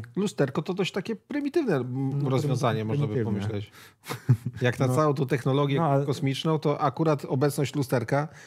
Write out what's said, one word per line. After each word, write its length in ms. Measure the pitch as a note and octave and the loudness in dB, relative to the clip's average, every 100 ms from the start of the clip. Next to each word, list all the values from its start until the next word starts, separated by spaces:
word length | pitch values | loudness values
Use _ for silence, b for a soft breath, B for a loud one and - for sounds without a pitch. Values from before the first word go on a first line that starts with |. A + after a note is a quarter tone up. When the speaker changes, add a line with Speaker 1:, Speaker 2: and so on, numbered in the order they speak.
| A#2 - | -6 -4
Speaker 1:
Lusterko 460 | G3+ - C#3 E3+ | -2 0 0 0
to 120 | E3 | -4
dość 180 | F#3 F3+ | -2 -2
takie 240 | G#3 - A3 | -4 -6 -8
prymitywne, 600 | - C#4+ C#4+ F4 C4 C#3+ | -6 -6 -2 0 2 0
m, 460 | B2 B2+ C3+ C#3+ | 0 -2 -2 0
Speaker 2:
No, 60 | C#3 | 2
Speaker 1:
rozwiązanie, 500 | B2+ A#2+ A#2+ B2 A2 | 2 2 2 2 0
Speaker 2:
prymi-, 40 | G#2+ | 0
Speaker 1:
można 180 | A2 A2 | 0 0
by 60 | |
Speaker 2:
prymitywne. 260 | A#2+ G#2+ G2 G#2 | 0 0 0 -2
Speaker 1:
pomyśleć. 220 | G#2 A2 B B B - B2 - A#2 B2 - | -4 -8 B B B -12 -8 0 0 0 -2
Jak 160 | B2 A#2+ | -2 2
na 80 | C3 | 0
Speaker 2:
<laughs> 20 | |
No. 40 | |
Speaker 1:
całą 200 | B2+ D3+ | 2 2
tą 120 | C3+ B2+ | 2 0
technologię 500 | C3+ C3+ C3+ C#3+ C#3+ | 0 2 2 2 2
Speaker 2:
No, 80 | D#3+ | 2
ale 200 | C#3 C#3+ | 2 2
Speaker 1:
kosmiczną, 520 | C3 C3+ C3+ D#3+ D#3 | 0 0 0 0 0
to 220 | D#3 C#3+ | 0 2
akurat 440 | D3 - D#3+ C#3+ | 0 0 2 2
obecność 500 | E3 C3 D3 D3 C3 | 0 0 2 2 -2
lusterka, 540 | D3 B2+ B2+ G2+ C#3 D3+ B | -2 0 0 0 -2 -2 B